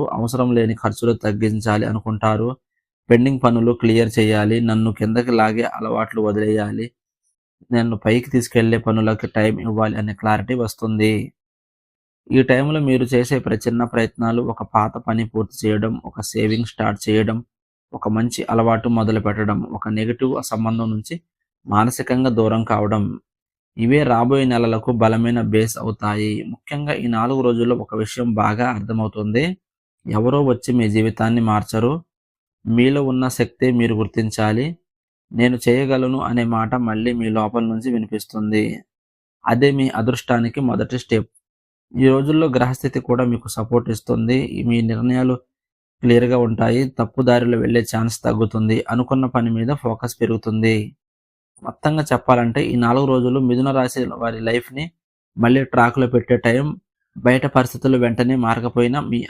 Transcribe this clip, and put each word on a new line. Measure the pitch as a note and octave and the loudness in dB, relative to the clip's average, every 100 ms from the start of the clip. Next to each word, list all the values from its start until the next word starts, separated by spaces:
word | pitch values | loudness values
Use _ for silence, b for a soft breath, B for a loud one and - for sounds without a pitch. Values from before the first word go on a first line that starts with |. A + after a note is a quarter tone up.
| C#3+ | 0
అవసరం | - A#2 B2 B2 | -4 -4 0 2
లేని | A#2 A2 | 2 0
ఖర్చులు | A2+ A2 G#2+ A#2 | -2 -4 -2 0
తగ్గించాలి | A2 G#2+ G#2 A2 G#2+ A2 G#2+ A2 | 0 -2 0 0 0 0 0 0
అనుకుంటారు. | A2 A2 G#2+ A2 G#2+ A#2 C3 _ _ _ _ - | -4 -4 -2 0 0 -2 -6 _ _ _ _ 4
పెండింగ్ | A#2+ C3 C3+ | 4 4 2
పనులు | B2 A#2 A#2 | 2 4 2
క్లియర్ | A#2+ A#2 A2+ A2+ A2+ | 2 2 4 2 2
చేయాలి, | G#2+ G#2+ G#2 A#2 | 2 2 2 2
నన్ను | A2+ A2 A2 | 2 2 0
కిందకి | G#2 G#2+ A#2 A#2+ | 0 -2 0 2
లాగే | A2+ A2 A2 | 2 2 0
అలవాట్లు | A#2 - A2 A2+ A2 A2+ | -4 -4 -4 -4 -4 -2
వదిలేయాలి, | G#2+ G#2 G#2+ G#2+ G#2 G#2+ A#2+ _ _ _ _ _ _ _ - | 0 0 0 0 -2 -6 -8 _ _ _ _ _ _ _ -4
నన్ను | A#2+ A#2 G#2+ | 0 0 -2
పైకి | A2 A#2+ A#2+ | 0 0 0
తీసుకెళ్లే | B2+ A#2 A#2+ A2+ A2+ | -2 0 0 2 2
పనులకి | A2+ A2 A2 A2 - | 0 0 0 -2 -4
టైం | A2+ G#2+ G#2 | 0 0 0
ఇవ్వాలి | A2+ A2 A2 G#2 | -4 -2 -2 -2
అనే | G#2+ | -6
క్లారిటీ | G2+ A2 G#2+ G2+ | -4 -2 -2 -2
వస్తుంది. | B2+ A2+ - A2 A2 G#2+ G#2+ - _ _ _ _ _ _ _ _ _ - | -4 -4 -4 -4 0 2 0 -4 _ _ _ _ _ _ _ _ _ -2
ఈ | C3 | 2
టైంలో | B2+ B2+ C#3+ D#3 | 4 2 0 0
మీరు | C#3+ C3 | 0 0
చేసే | B2+ B2+ B2 C3+ | 2 0 0 -2
ప్ర-, | - A2 B2 | -2 -4 -2
చిన్న | A#2 | -2
ప్రయత్నాలు, | A#2+ A#2 A2+ - A2+ A#2 | -2 -2 -2 -2 -2 0
ఒక | B2 A2 | -2 -6
పాత | G#2 A2 G#2+ B2 | -2 0 0 -4
పని | - A2+ A2+ | -4 -4 -2
పూర్తి | A2 A2 - | -4 -6 -4
చేయడం, | G#2+ G#2+ A2+ C3 | -2 0 0 -4
ఒక | - - | -10 -12
సేవింగ్ | G#2 A2 G#2+ A2 | -8 -2 0 0
స్టార్ట్ | A#2 - G#2+ G#2 | -4 -4 -4 -2
చేయడం, | - G#2+ G#2+ A2+ A#2 _ _ _ _ | 0 2 2 -2 -8 _ _ _ _
ఒక | B2+ G#2+ | -8 -2
మంచి | A2 A#2 - - | 0 -2 -4 -2
అలవాటు | A2+ A2+ A2+ A#2+ | 2 2 2 2
మొదలు | A#2 A2 A2 | 0 2 0
పెట్టడం, | G#2 G#2 G#2+ G#2 | 0 -2 -2 -2
ఒక | A2+ G#2+ A2 | -4 -8 -6
నెగటివ్ | G#2+ A2 A#2 C3 C#3 | -4 -2 -2 -2 -2
సంబంధం | - A2 A2+ A2+ A2+ | -4 -4 -2 -2 -2
నుంచి | A2 - E3+ _ _ _ _ - | -4 -6 -12 _ _ _ _ -2
మానసికంగా | G#3 G#3+ B2+ B2+ B2+ C3 | 0 0 0 -2 0 0
దూరం | A#2 A2 A2 | 2 2 0
కావడం, | A2 G#2 G#2 G#2+ G2 - _ _ _ _ _ - | 0 0 0 0 -2 -6 _ _ _ _ _ -4
ఇవే | A#2 C#3+ | 2 2
రాబోయే | B2+ A#2 B2 C#3 | 2 2 2 2
నెలలకు | C3 A#2+ A2+ A2 C3 | 2 2 0 0 -2
బలమైన | A#2 A2 A2+ A#2 A#2 | 2 2 2 0 0
బేస్ | A2 A2 A2 - | 2 2 0 -2
అవుతాయి. | A2+ G#2 G#2 G#2+ G#2+ G#2+ | -8 -4 -4 -2 -4 -4
ముఖ్యంగా | A2 - - D3 D3 | -8 -14 -10 -8 -6
ఈ | - A#2+ | -4 -2
నాలుగు | A2+ A#2+ C3+ | -2 0 0
రోజుల్లో | B2 A#2 A#2 A#2+ | 2 2 0 -2
ఒక | G#2+ | -4
విషయం | A2 G#2+ - A#2+ | -6 -6 -4 -2
బాగా | G#2+ G#2+ G#2+ B2 | 0 0 0 -2
అర్థమవుతుంది. | A2+ G#2 A2 A2 G#2+ G#2 A2+ E3 F#3 _ _ _ _ - | -4 -4 -4 -4 -4 -2 0 -2 -4 _ _ _ _ -4
ఎవరో | G#2+ A#2+ C#3+ | 0 2 2
వచ్చి | C#3 B2 - | 2 0 0
మీ | B2 A2 | 0 2
జీవితాన్ని | G#2+ A2 A2 A2 A#2 | 2 0 0 0 2
మార్చరు, | A2+ G#2+ - A2 A#2+ E3 - _ _ _ _ _ | 2 0 -2 -2 0 -2 -8 _ _ _ _ _
మీలో | G#2+ A#2 B2+ C#3+ | -2 2 4 2
ఉన్న | C3+ B2+ C3 | 0 0 -2
శక్తే | - A#2 - B2+ | -2 -4 0 0
మీరు | A#2+ A#2 | 2 2
గుర్తించాలి. | A2 G#2+ - A2 A2 G#2+ A2 D3+ E3+ _ _ _ _ - | 0 -2 -2 -4 0 0 0 -2 -8 _ _ _ _ -10
"నేను | A2+ B2 B2 | 0 0 2
చేయగలను" | - B2 C3+ C3 B2+ C3 | 2 2 2 0 0 -2
అనే | - A#2+ | -2 0
మాట | A#2 A2+ A2+ | 0 -2 -2
మళ్ళీ | B2+ A#2 A2 A#2+ | -2 -2 -2 -2
మీ | A#2+ A2+ | -2 -2
లోపల | A2 G#2+ A#2 | 0 0 -2
నుంచి | A2+ A2 B2+ | -2 -2 -2
వినిపిస్తుంది. | A#2 A2 G#2+ - A2 G#2+ G#2+ A2 - - _ _ _ _ _ | -4 -4 -8 -8 -6 -2 0 -2 -6 -14 _ _ _ _ _
అదే | - A#2+ C#3 | -2 2 2
మీ | C#3 C3 | 2 0
అదృష్టానికి | A2 A2+ A#2+ - A#2+ A#2 C#3+ | 0 -2 -2 0 0 0 -2
మొదటి | B2+ G#2+ A#2 B2+ | -2 -2 -2 -6
స్టెప్. | - A2+ G2 _ _ _ _ _ _ | -2 -2 -2 _ _ _ _ _ _
ఈ | B2 C3 | 2 4
రోజుల్లో | C3+ C#3+ D#3 D#3+ | 4 2 2 2
గ్రహస్థితి | B2+ B2 C3 C3+ C3+ | 0 0 -2 -4 -4
కూడా | - B2 | -2 0
మీకు | B2 A#2 - | 0 -2 -6
సపోర్ట్ | - A2 A#2+ A#2+ | -8 -2 0 0
ఇస్తుంది. | A2 - A#2+ A2+ C3 D3 - | -6 -4 -2 0 0 -2 -4
మీ | A#2+ A#2 | 0 0
నిర్ణయాలు | A2+ A2+ B2 B2+ B2+ B2 _ _ _ _ _ _ | 0 0 0 2 0 -2 _ _ _ _ _ _
క్లియర్గా | B2 A#2+ B2 B2 | 4 4 4 2
ఉంటాయి, | A#2 A2 A2+ A#2+ C3 | 2 0 0 0 -2
తప్పు | - A2+ - | -2 -4 0
దారిలో | B2 A#2+ A#2+ A#2 | 4 4 4 0
వెళ్ళే | A#2+ A#2 | 2 0
ఛాన్స్ | A2 A2+ A2+ - | 0 -2 -4 -4
తగ్గుతుంది, | A#2+ A2+ A2 A2 A2 A2+ - | -2 0 0 0 0 0 0
అనుకున్న | A#2+ B2+ C3 B2+ | -2 0 0 0
పని | B2 A#2 | 0 0
మీద | A2+ A2+ | 0 -2
ఫోకస్ | C#3+ A#2+ A2 A#2+ - | -2 -4 -4 -6 -4
పెరుగుతుంది. | A2 A2+ A2+ A2 A2 A2 G#2+ - _ _ _ _ _ _ | -2 -2 -2 0 2 2 -2 -12 _ _ _ _ _ _
మొత్తంగా | B2 - D3+ D#3 | -14 -4 -2 0
చెప్పాలంటే | D3 A#2+ - A#2+ A#2 A#2+ - | 0 0 2 2 2 0 0
ఈ | B2 | 0
నాలుగు | A#2 B2+ C#3 | 2 2 2
రోజులు | B2+ B2 C3 | 2 2 2
మిథున | B2+ B2 C3+ | 2 2 0
రాశి | C3+ B2+ C3 | 0 0 -2
వారి | A#2+ A#2+ A#2 A2+ | -6 -4 -6 -4
లైఫ్ని | A2+ A#2+ A#2+ C3 E3 _ _ _ _ - | -2 -2 -2 -10 -12 _ _ _ _ 0
మళ్ళీ | A#2 C3 | 4 4
ట్రాక్లో | C3 B2 A#2 C3+ B2 | 2 2 2 2 2
పెట్టే | B2 - B2 | 2 2 0
టైం. | A#2+ B2 D3 - _ _ _ - | 2 0 -2 -6 _ _ _ -4
బయట | B2 B2+ C#3 | 2 2 2
పరిస్థితులు | C3 B2 - C3+ C3 | 0 0 0 0 2
వెంటనే | A#2+ A2+ B2 C3 | 2 0 0 2
మారకపోయినా | A2+ A2+ A#2 A#2+ A#2+ C#3+ | 0 0 -2 0 0 0
మీ | - A#2 | -4 -4